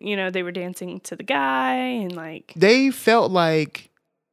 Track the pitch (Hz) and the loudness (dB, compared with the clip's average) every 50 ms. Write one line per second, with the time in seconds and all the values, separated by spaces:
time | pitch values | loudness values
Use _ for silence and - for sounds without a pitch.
0 | - 208 208 196 190 185 185 185 180 175 180 185 180 180 180 - 185 180 180 185 | -8 -6 -4 -2 -2 -2 -2 -4 -4 -4 -6 -8 -8 -10 -10 -12 -12 -12 -12 -12
1 | - - 175 - 202 202 269 277 277 269 269 262 262 262 254 254 254 254 247 233 | -14 -14 -14 -8 -4 -4 -2 -2 0 0 -2 -2 -2 -2 -2 -2 -4 -4 -4 -4
2 | 196 180 180 170 160 160 160 - - - - 160 180 202 240 262 269 269 254 - | -6 -6 -8 -10 -12 -14 -14 -16 -18 -16 -2 2 4 6 6 6 4 2 0 0
3 | - 226 226 233 - - 185 180 170 160 160 156 151 147 - - - _ _ _ | 2 4 4 4 4 4 2 2 4 4 4 2 0 -2 -6 -14 -18 _ _ _
4 | _ _ _ _ _ _ | _ _ _ _ _ _